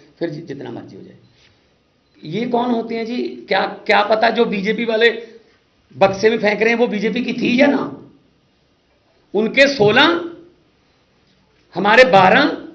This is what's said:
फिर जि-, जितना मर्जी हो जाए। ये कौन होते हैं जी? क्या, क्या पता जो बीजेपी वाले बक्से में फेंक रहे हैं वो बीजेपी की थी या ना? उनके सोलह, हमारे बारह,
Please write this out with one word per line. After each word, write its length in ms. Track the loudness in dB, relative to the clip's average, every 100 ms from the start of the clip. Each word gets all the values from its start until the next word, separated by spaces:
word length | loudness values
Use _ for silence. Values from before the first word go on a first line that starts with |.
| _ _
फिर 100 | -10
जि-, 160 | -10 -14
जितना 260 | -14 -14
मर्जी 240 | -16 -16 -20
हो 60 |
जाए। 140 | -20 -20 _ _ _ _ _ _ _ _ _ _
ये 220 | -10 -8 -2
कौन 260 | -2 0
होते 240 | -2 -4 -6
हैं 100 | -6
जी? 180 | -6
क्या, 380 | -8 -10 -4 -2
क्या 420 | -2 -4 0 0
पता 260 | 2 2 2
जो 160 | 2 0
बीजेपी 400 | -2 -4 -4 -4
वाले 240 | 2 2 0 -8 -20 _ _ _ _ _ 0
बक्से 320 | 0 2 0
में 80 | 2
फेंक 220 | 0 0
रहे 80 | 0
हैं 100 | 0
वो 80 | 0
बीजेपी 360 | -2 -4 -4
की 100 | -6
थी 280 | -4 -2 2
या 60 | 2
ना? 300 | 2 -4 -10 -18 _ _ _ _ _ _ _ _ _ _ _ _
उनके 340 | -4 0 2 2
सोलह, 640 | 4 2 4 2 0 -6 -14 -20 _ _ _ _ _ _ _ _ _ _ _ _ -6
हमारे 280 | 2 4
बारह, 540 | 6 6 6 4 2 -2 -12